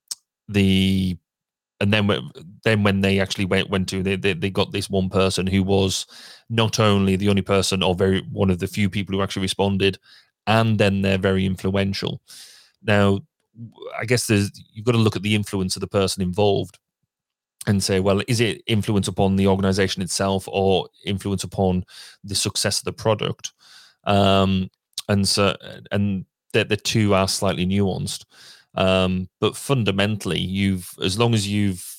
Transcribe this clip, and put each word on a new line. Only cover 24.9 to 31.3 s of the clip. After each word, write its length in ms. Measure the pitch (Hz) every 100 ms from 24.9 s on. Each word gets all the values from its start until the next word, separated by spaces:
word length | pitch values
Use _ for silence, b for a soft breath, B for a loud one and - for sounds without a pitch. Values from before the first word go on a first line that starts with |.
| - -
and 180 | 101 95
so, 280 | - 101 - - - -
and 340 | 101 101 95 - _ _
the, 100 | 113
the 140 | 101 104
two 360 | - 113 104
are 140 | 95 95
slightly 400 | - 98 80 90
nuanced. 580 | 98 98 90 98 - - B B B B
Um, 560 | - 95 95 92 92 92 -
but 180 | 107 -
fundamentally, 840 | - 135 101 98 101 104 101 85
you've, 500 | 90 95 98 92 85 -
as 160 | 95 98
long 160 | 120